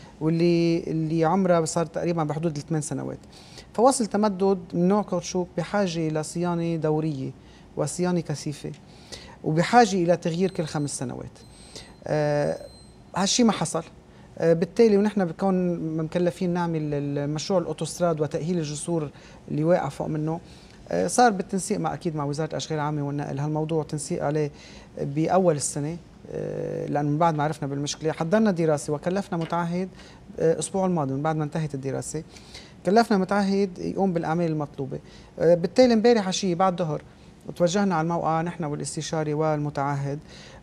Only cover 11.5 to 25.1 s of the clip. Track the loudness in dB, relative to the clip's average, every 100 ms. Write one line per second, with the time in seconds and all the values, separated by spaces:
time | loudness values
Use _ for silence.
11.5 | -20 -18 -18 -18 -12 -4 0 0 0 0
12.5 | -4 -8 -20 -20 -20 -8 -2 0 4 4
13.5 | 2 -2 -4 -8 -16 -20 -20 -14 0 4
14.5 | 4 2 4 6 6 4 0 -2 0 0
15.5 | 2 0 -2 -2 -2 -2 0 0 0 -2
16.5 | 0 -2 -2 -2 -2 -2 -2 -2 -4 0
17.5 | 0 0 -4 -6 0 0 0 -2 -2 -2
18.5 | -2 -2 -6 -4 -2 -4 -10 -20 -16 -6
19.5 | 0 2 2 0 -4 -4 -2 -4 -4 -8
20.5 | -20 -20 -16 -4 -2 0 4 4 4 -2
21.5 | -4 -2 -2 -2 -4 -4 -4 -4 -4 -4
22.5 | -4 -4 -2 -2 -2 -4 -4 -4 -4 -2
23.5 | -2 0 -2 -2 -6 -4 -2 0 0 -2
24.5 | -4 -20 -20 -14 -8 -4